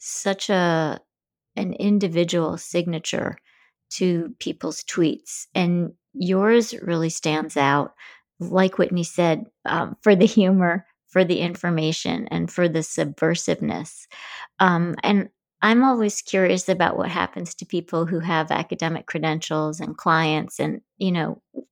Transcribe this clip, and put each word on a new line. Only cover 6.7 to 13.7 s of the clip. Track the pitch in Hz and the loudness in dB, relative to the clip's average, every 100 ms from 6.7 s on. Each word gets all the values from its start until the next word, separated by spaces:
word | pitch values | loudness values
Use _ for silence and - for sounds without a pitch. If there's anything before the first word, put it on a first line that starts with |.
| - | -4
really | - 170 160 | -4 -2 -2
stands | - 165 156 156 151 | -2 -2 -2 -2 2
out. | 139 143 - - - - _ - | 4 2 0 -8 -20 -20 _ -12
Like | 175 180 190 190 | -2 2 2 2
Whitney | 180 180 | 0 0
said, | 170 - 170 156 - _ | -2 0 2 2 -4 _
um, | - 165 - - | -4 -4 -4 0
for | 220 | 4
the | 185 214 | 6 6
humor, | - 185 190 175 175 - _ _ | 6 6 6 4 0 -4 _ _
for | 185 | 2
the | 175 180 | 4 2
information, | 175 175 175 160 156 165 170 170 - | -2 -4 -2 0 0 -2 -2 -4 -4
and | 170 170 | -4 -4
for | - 175 | 0 2
the | 160 | 2
subversiveness. | 156 - 151 147 160 170 - 170 - | -2 -2 -4 -2 0 0 -2 -2 -2